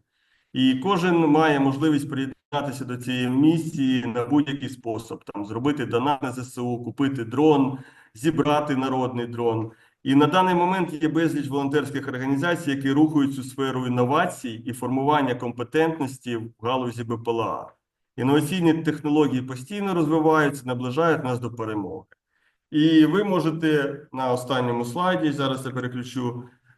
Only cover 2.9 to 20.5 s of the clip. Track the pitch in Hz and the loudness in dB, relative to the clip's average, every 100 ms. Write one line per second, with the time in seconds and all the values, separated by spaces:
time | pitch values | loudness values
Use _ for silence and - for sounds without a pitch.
2.9 | 123 123 127 123 131 156 165 160 143 131 | -8 -6 -2 0 4 4 4 0 -2 0
3.9 | 127 117 117 120 147 143 139 127 127 117 | 0 -2 -4 0 2 2 -4 -8 -10 -8
4.9 | 107 - 95 - 104 101 113 139 151 113 | -8 -8 -14 -12 -10 -8 -4 -2 -2 -2
5.9 | 117 139 139 135 123 123 123 123 120 120 | -2 0 -2 -4 -8 -10 -8 -6 -6 -6
6.9 | - 139 131 110 123 156 143 131 131 - | -2 -2 -2 -4 2 4 6 2 -2 -14
7.9 | - _ 110 151 156 147 147 147 131 131 | -20 _ -4 -2 0 2 2 0 -2 -2
8.9 | 131 123 120 120 117 117 110 110 - _ | -2 -2 -4 -6 -2 0 0 -4 -12 _
9.9 | _ 135 139 147 185 185 175 180 190 160 | _ 2 4 6 4 4 4 2 0 -2
10.9 | 151 156 156 160 143 131 139 139 147 131 | -2 0 2 0 0 -4 -2 0 0 -2
11.9 | 131 131 127 135 139 175 165 147 139 135 | -4 -6 -4 -2 0 0 -2 -2 -2 2
12.9 | 139 156 151 135 131 127 - 135 127 123 | 4 4 4 0 -2 -8 -4 -4 -2 -2
13.9 | 123 123 151 175 - - 110 117 - 123 | 0 2 2 0 -4 -10 -10 -10 -6 -4
14.9 | 131 139 151 131 120 120 117 117 156 160 | 0 2 2 0 -2 -6 -8 -2 2 2
15.9 | 160 135 135 123 113 113 - 113 131 123 | 0 -6 -8 -6 -6 -8 -8 -4 -2 -2
16.9 | 113 113 117 117 113 101 71 - _ _ | -6 -6 -4 -2 -2 -2 -6 -10 _ _
17.9 | _ _ - 127 147 147 185 165 160 156 | _ _ -2 2 2 2 2 2 2 0
18.9 | - 151 151 139 127 127 127 127 202 196 | -2 0 2 2 0 -4 -10 -10 -6 -2
19.9 | 175 151 160 156 156 143 | 0 2 2 4 4 2